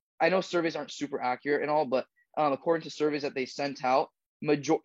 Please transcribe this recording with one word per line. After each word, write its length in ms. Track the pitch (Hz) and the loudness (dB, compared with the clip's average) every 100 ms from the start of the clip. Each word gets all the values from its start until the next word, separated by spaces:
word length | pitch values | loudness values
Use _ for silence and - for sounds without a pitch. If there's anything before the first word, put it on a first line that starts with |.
| _ - | _ 0
I 80 | 165 | 2
know 140 | 185 | 2
surveys 340 | - 175 165 156 | 0 0 0 -2
aren't 160 | 139 | -8
super 280 | - 139 143 | -8 -8 -4
accurate 420 | 123 123 143 143 | -4 -2 0 0
and 80 | 143 | 2
all, 160 | 151 139 | 0 2
but, 200 | 127 - _ _ - | 0 -2 _ _ 0
um, 160 | 151 | 0
according 300 | 135 170 165 | 0 0 -2
to 80 | 160 | -2
surveys 320 | - 151 147 | -2 -2 0
that 120 | 139 | -4
they 120 | 135 127 | -4 -6
sent 380 | - 143 131 | -4 -6 -2
out, 240 | 127 135 - _ _ _ | 2 2 2 _ _ _
major-, 340 | 147 147 135 160 | 0 2 2 0